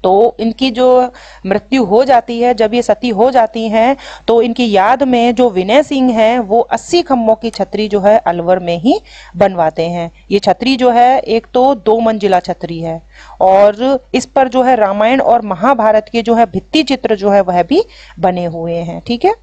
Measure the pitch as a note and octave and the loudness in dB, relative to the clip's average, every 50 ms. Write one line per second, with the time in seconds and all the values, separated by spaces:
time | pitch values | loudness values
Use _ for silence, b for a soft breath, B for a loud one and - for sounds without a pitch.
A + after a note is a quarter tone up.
0 | - F#3 F#3+ G3 A#3 A#3+ - - A3 A3+ A3+ - C4 C4+ A3 A#3 B3+ B3+ B3+ B3+ | 0 2 2 2 2 0 0 -2 -6 -6 -4 -2 -4 -4 -2 0 2 2 4 2
1 | B3+ B3 B3 B B B B B B F#3+ F#3+ G3+ - _ B3+ C4+ A#3+ F3+ G3 A3+ | 2 -2 -6 B B B B B B -4 -4 -4 -2 _ -2 -2 0 2 2 2
2 | C4+ C4 B3+ A#3 A3+ - A#3+ A#3 A#3 B3 B3 G#3+ A3+ G#3+ G#3+ A#3+ A#3 - G#3 - | 2 4 2 2 2 -2 -6 -2 0 -2 0 0 0 0 0 -2 0 0 -2 -2
3 | - B3 A3 F#3 A3+ C4 B3+ B3+ A3+ A3 - A#3 A3 A3 G#3 A3 A3+ B3 C#4 C#4+ | -2 -4 0 0 0 2 2 2 0 0 -2 -6 -6 -2 0 0 2 0 0 -2
4 | B B B B B - A3+ A#3 A3+ B3 A3+ - B3 A#3 G3+ F#3 F#3 G#3+ B3+ B3+ | B B B B B 0 2 2 2 0 0 -2 -2 0 2 2 2 2 2 0
5 | C#4+ C4 B3+ A#3 A#3 A#3+ A#3+ G#3 B3+ A#3+ G3 F3+ F#3 F#3+ A3 C#4 D4+ - D4 C4+ | 0 0 0 2 2 0 2 2 0 0 2 -2 -2 2 2 2 2 0 -2 -2
6 | B3+ B3+ A#3 A3 A3 A3 A#3+ B3+ A3+ F#3 G3+ A#3 - - - - - - - B3 | 0 0 2 2 2 2 2 0 -2 0 0 0 0 0 -4 -6 -4 -2 -2 -2
7 | A#3+ - C4+ B3 A3+ A3 A3 A3 - A3+ - - G3 - - G3+ G#3+ G#3+ G3+ G#3 | 0 0 -2 0 2 0 0 0 -2 -8 -6 -6 -8 -6 -4 -6 -4 -2 -2 0
8 | F#3 G3+ G#3+ A3 - - F3 F3 E3+ E3+ F#3 F#3 F3+ - E3+ E3+ D#3 A#3 E4+ G#4+ | 2 4 2 2 2 0 -4 -2 0 0 0 0 0 -4 -6 -2 0 0 -2 -2
9 | - B B B B B B F3 G3+ G3 F#3+ F3 E3 D#3+ D#3 - E3 E3 F3 F3 | -4 B B B B B B 0 0 0 2 0 -2 -2 -2 -2 -6 -4 -4 -6
10 | E3+ E3 b b b b F#3 G3+ - G#3 F3+ - - B3 C4+ A#3+ B3+ B3 A#3 A#3 | -8 -10 b b b b -4 -2 0 0 -2 0 0 -2 0 2 2 2 4 4
11 | A#3+ B3 C4 C4 - - F#4 - - - _ B3 B3 C4 C#4+ A3 F3 A3 G#3+ A3+ | 4 4 2 0 0 -2 -4 -4 -4 -2 _ 0 2 2 0 0 0 0 0 0
12 | A#3 A3+ A3 G#3+ F#3 G3+ F#3+ F3+ - - F3 - - D#3+ E3+ E3 E3 E3 E3 E3 | 0 -2 -2 -2 0 0 0 0 0 -4 -8 -8 -8 -10 -10 -8 -8 -8 -8 -10
13 | - B B B B B B B - F#3+ F#3+ G3 G3+ G#3 G#3 G#3 B3 C4 C#4 B3+ | -12 B B B B B B B 2 2 4 4 4 4 2 0 -2 -2 -2 -2
14 | - _ - B3+ B3 - _ C#4 C4 B3+ A#3 C4 B3+ B3+ C4 A#3 G#3+ F#3+ G3 G3+ | -4 _ -4 -4 -4 -2 _ 0 0 0 0 0 2 2 2 2 0 -2 0 0
15 | G#3+ A3+ B3+ C4+ - - A#3 A#3+ A3+ G#3 F#3+ D#3+ F#3+ B3 C#4+ A3+ G#3+ A3 G#3+ G#3+ | 0 0 0 0 2 2 0 0 0 -4 -6 -2 0 0 0 2 2 2 2 0
16 | G#3+ - - A#3 A3+ A3+ A#3 A3+ A#3 A3 - F#3+ - _ - G#3 G#3+ - C#4 B3+ | -2 -2 -6 -4 -2 0 0 0 0 0 -2 -8 -8 _ -2 -2 -2 -2 -4 -4
17 | - A3+ A3 G3 F#3+ G#3 G3 G3+ F#3+ F3 F3+ F3 E3+ E3+ C4+ F4+ A4+ B B B | -2 -2 -2 -2 0 0 2 2 0 0 0 -2 0 0 0 -2 -2 B B B
18 | B B B - E3 F#3 F3+ F3+ F3 E3+ D#3+ E3+ E3 E3+ E3+ E3+ E3 E3 E3+ E3+ | B B B -4 -2 -2 -2 -2 -6 -6 -6 -6 -8 -6 -6 -6 -6 -8 -10 -12
19 | - - A#3 A#3+ - F#4 A4 - | -8 -8 -6 -2 0 -2 -2 -2